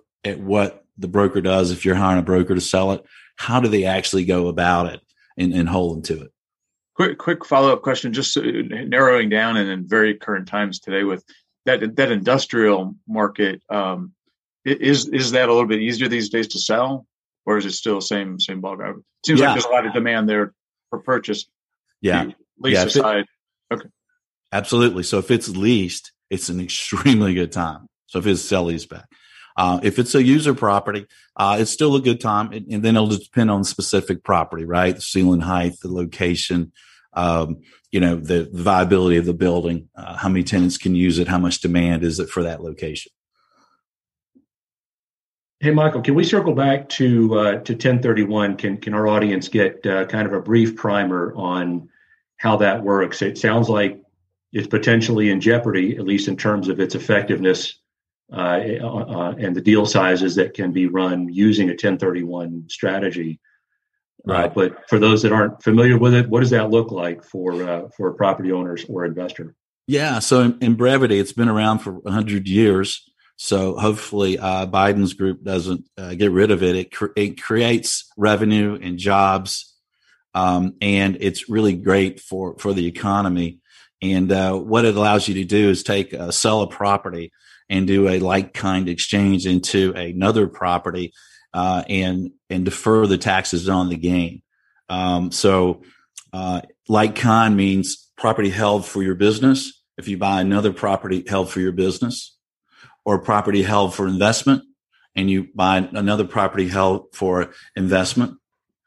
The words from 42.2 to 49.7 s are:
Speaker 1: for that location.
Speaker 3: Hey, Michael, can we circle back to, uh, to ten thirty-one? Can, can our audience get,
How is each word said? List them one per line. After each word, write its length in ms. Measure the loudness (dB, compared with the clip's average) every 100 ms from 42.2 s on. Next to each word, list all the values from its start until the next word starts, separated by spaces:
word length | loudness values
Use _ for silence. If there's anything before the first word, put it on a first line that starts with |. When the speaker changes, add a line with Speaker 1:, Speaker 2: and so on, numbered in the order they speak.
| -6
Speaker 1:
for 140 | -4
that 200 | -6 -6
location. 480 | -12 -10 -10 -10 -14 _ _ _ _ _ _ _ _ _ _ _ _ _ _ _ _ _ _ _ _ _ _ _ _ _
Speaker 3:
Hey, 120 | 2
Michael, 300 | 4 2 0
can 140 | 2 2
we 80 |
circle 300 | 4 2 2
back 340 | 2 2 0 -2
to, 480 | 0 2 4 4 2
uh, 180 | 2 0
to 140 | -4 -2
ten 260 | 2 2
thirty-one? 540 | 2 0 0 0 -2 -2
Can, 220 | -6 -6
can 160 | -6
our 140 | -2 0
audience 420 | 2 2 -2 -2
get, 360 | 0 0